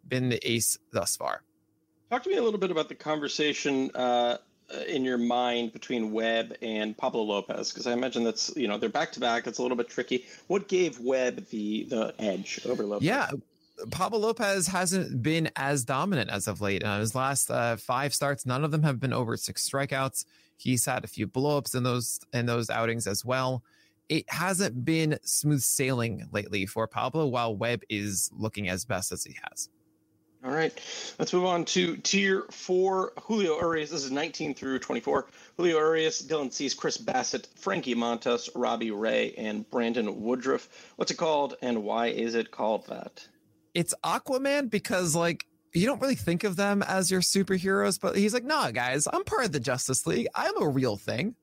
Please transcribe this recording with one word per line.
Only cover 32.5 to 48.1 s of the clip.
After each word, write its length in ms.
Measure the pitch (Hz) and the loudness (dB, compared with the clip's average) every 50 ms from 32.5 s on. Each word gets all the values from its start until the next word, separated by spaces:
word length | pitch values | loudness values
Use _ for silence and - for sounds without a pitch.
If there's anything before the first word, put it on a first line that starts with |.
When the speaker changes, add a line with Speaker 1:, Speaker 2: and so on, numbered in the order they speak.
Speaker 2:
four. 600 | - - - - 180 185 185 190 190 190 185 - - - | -14 -16 -4 0 2 4 4 4 2 2 0 -2 -4 -12
Julio 360 | - - 220 220 202 170 151 156 | -6 -2 0 2 2 2 2 2
Urias, 320 | 175 165 165 160 151 143 | 2 0 0 0 -2 -2
this 140 | 160 160 135 | -4 -6 -4
is 80 | 135 | -2
nineteen 420 | 131 143 156 165 135 - 156 151 135 | -2 -2 -2 -2 -4 -4 -4 -4 -4
through 240 | - - 135 131 127 | -4 -4 -2 -2 -2
twenty-four. 480 | - - 131 120 - 139 143 139 - - - - - - _ | -2 -2 -4 -2 0 2 0 0 0 -2 -16 -20 -20 -16 _
Julio 220 | - 170 180 165 156 | 2 2 4 4 6
Urias, 440 | 156 156 160 160 160 160 156 - | 4 6 4 4 4 2 0 -2
Dylan 300 | - 135 160 151 143 123 | -4 -2 -2 0 0 -2
Cease, 200 | - - 143 131 | -4 -2 -2 -2
Chris 260 | - - - 120 - - | -2 0 -2 -2 -2 -2
Bassitt, 500 | 113 110 131 127 120 - - 120 - - _ | -4 0 0 0 0 0 -2 -4 -6 -8 _
Frankie 400 | - - 190 196 180 143 131 120 | -6 -2 -2 -2 0 0 0 0
Montas, 520 | 117 117 117 117 113 - 127 120 120 - - - | 2 2 0 0 0 0 0 0 0 -2 -6 -4
Robbie 380 | 120 123 117 117 113 117 113 | -2 0 0 0 0 -2 -2
Ray, 420 | 107 101 110 113 117 113 110 110 - | -2 0 0 2 2 2 0 0 -4
and 320 | - 110 107 107 104 110 _ | -4 -4 -4 -4 -4 -6 _
Brandon 520 | - 127 117 113 117 120 110 104 98 104 | -2 0 0 2 2 0 0 -2 -2 -2
Woodruff. 460 | 107 113 127 127 120 135 135 131 - - - - - - - | 0 0 0 0 2 0 0 0 -2 -8 -20 -20 -20 -20 -4
What's 140 | - 175 - | -4 -2 -2
it 60 | - | 0
called, 400 | - 175 160 156 147 143 135 - - | 0 0 2 2 2 0 -2 -4 -4
and 200 | - 127 120 110 | -2 0 0 0
why 260 | 104 104 110 113 117 117 | 0 0 0 2 2 0
is 280 | 113 - 113 117 113 | 0 0 -2 0 0
it 160 | 117 113 - | -2 -2 -2
called 340 | - - 117 107 110 104 - | -4 -2 0 0 0 0 -2
that? 400 | - 101 95 87 - _ - - - _ _ _ _ _ _ _ _ _ | -8 -12 -12 -12 -14 _ -18 -20 -20 _ _ _ _ _ _ _ _ _
Speaker 1:
It's 180 | 175 165 - - - - | -2 -2 -2 -2 -2 0
Aquaman 680 | 156 180 254 - - 269 254 269 277 277 294 285 226 | 0 0 0 0 -2 -2 0 2 2 2 2 2 2
because, 460 | - 202 - - 233 185 185 165 143 | 0 -2 0 0 0 0 2 2 2
like, 300 | 170 170 170 165 - - _ _ _ _ _ | 2 2 2 0 -2 -8 _ _ _ _ _
you 120 | - 165 185 | 2 2 4
don't 140 | 247 285 208 | 4 2 2
really 140 | 254 277 247 | 2 2 2
think 300 | - - 175 170 175 - | 2 2 0 0 2 2
of 100 | 208 180 | 0 0
them 280 | 160 202 202 202 202 | 2 2 2 4 2
as 280 | - - 185 190 185 185 | 2 2 2 2 2 4
your 120 | 185 185 | 2 2
superheroes, 760 | 175 - - 196 196 - 190 185 175 190 190 202 202 202 190 - | 2 4 4 2 2 4 2 0 2 2 2 4 4 2 0 0
but 160 | - - | 0 0